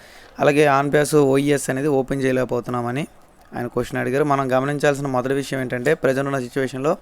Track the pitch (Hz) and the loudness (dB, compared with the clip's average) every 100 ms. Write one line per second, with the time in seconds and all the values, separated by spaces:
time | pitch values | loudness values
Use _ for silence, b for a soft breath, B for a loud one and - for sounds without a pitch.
0 | B B B - 143 147 147 135 143 147 | B B B 0 2 4 4 4 2 2
1 | 143 151 139 135 143 139 - 135 151 135 | 4 4 6 4 2 0 0 -2 0 0
2 | 127 139 131 131 123 120 123 123 120 127 | 0 -2 0 0 -2 -4 -4 -4 -4 -4
3 | 202 - - _ - 120 120 123 120 127 | -6 -12 -20 _ -14 -10 -6 -4 -4 -4
4 | 123 135 151 139 131 131 139 147 147 139 | -2 0 0 0 2 0 0 0 0 0
5 | 139 127 131 139 131 135 127 123 120 160 | -2 -2 -2 -4 -4 -6 -6 -2 -2 0
6 | 135 131 139 139 123 139 131 131 143 185 | 0 0 -2 -4 -4 -4 -4 -2 -2 -2